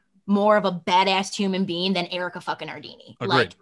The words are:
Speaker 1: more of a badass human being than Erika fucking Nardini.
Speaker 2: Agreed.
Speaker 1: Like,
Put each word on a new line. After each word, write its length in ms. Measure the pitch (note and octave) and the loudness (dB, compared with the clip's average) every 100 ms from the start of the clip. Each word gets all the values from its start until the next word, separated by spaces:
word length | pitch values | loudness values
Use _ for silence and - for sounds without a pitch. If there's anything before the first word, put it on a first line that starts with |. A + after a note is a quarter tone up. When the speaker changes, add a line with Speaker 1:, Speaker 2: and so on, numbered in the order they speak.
| _ _ - | _ _ 0
Speaker 1:
more 280 | G3+ G#3 G#3 | 2 6 4
of 100 | G3 | 2
a 60 | |
badass 640 | F3+ - F3+ F#3+ F#3+ G3 - | -2 2 2 4 2 -2 -2
human 300 | G3 F#3 F3+ | -2 0 -2
being 280 | E3+ F#3 | -2 -2
than 120 | F3+ F3 | -2 -4
Erika 340 | F3+ F3+ F3 | -6 -6 -8
fucking 260 | E3+ - D#3 | -8 -8 -8
Nardini. 500 | D3+ E2+ C#2+ - G#2+ | -14 -16 -20 -20 -8
Speaker 2:
Agreed. 160 | G3 E3 | 0 2
Speaker 1:
Like, 160 | F#2+ - | 0 -4